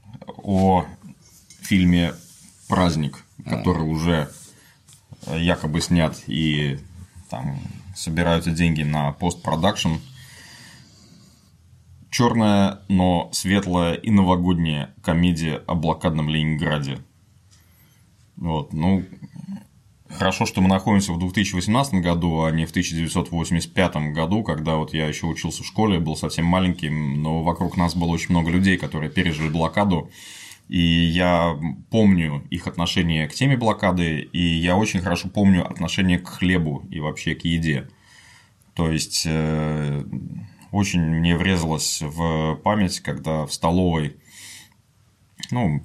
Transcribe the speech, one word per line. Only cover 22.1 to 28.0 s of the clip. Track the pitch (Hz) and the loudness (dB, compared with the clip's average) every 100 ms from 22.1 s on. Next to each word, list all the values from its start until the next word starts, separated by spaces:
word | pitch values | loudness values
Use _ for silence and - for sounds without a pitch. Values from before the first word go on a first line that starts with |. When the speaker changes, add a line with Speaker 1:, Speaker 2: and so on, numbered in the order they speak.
| 85 85 80 | 2 2 2
Speaker 1:
а | 80 | 0
не | 80 80 | 0 0
в | |
тысяча | - - 82 | -2 -2 -2
девятьсот | 80 92 - | -2 -2 -2
восемьдесят | 85 80 85 - - | -2 0 0 0 0
пятом | 87 80 76 | 0 0 -4
году, | 76 80 101 | -2 0 0
когда | 101 78 78 80 | -2 -4 -2 -2
вот | 78 78 | -2 -2
я | 76 | -2
ещё | 71 85 | -2 -4
учился | 76 80 - | -4 -6 -8
в | - | -8
школе, | - 107 90 | 0 2 2
был | 78 78 | 0 -4
совсем | 80 - 85 | -4 -2 2
маленьким, | 92 92 87 76 76 73 71 | 2 2 0 -2 -2 -2 -2
но | 78 82 | -2 -2
вокруг | 82 85 87 92 | -2 -2 -2 0
нас | 85 | 0
было | 85 | 2